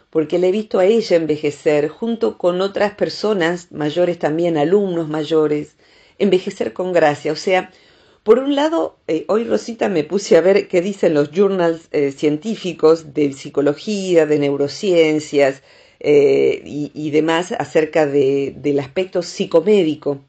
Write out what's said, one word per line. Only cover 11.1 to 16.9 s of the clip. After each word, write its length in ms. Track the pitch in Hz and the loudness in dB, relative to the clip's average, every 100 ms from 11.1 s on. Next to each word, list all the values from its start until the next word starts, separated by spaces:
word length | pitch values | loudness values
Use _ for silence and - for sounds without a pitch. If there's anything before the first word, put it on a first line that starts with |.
los 160 | 151 147 | 2 0
journals, 600 | 156 202 190 170 165 - | 2 0 2 0 -2 -4
eh, 200 | 151 143 | -4 -2
científicos 1040 | 135 151 151 214 202 185 160 156 165 156 | -2 -2 -2 -6 -8 -8 0 2 2 0
de 200 | 139 147 | -2 -2
psicología, 920 | 135 147 143 147 147 - 202 190 170 151 | -4 -10 -2 -2 -2 -4 -6 0 2 2
de 140 | 151 | 0
neurociencias, 1200 | 143 139 143 143 208 170 160 151 147 147 135 135 _ _ _ - | 0 -2 -4 -4 0 2 2 0 -2 2 2 0 _ _ _ -6
eh, 600 | - 147 139 139 135 - - | 2 4 4 4 2 0 -6
y, 260 | 135 147 | -10 -10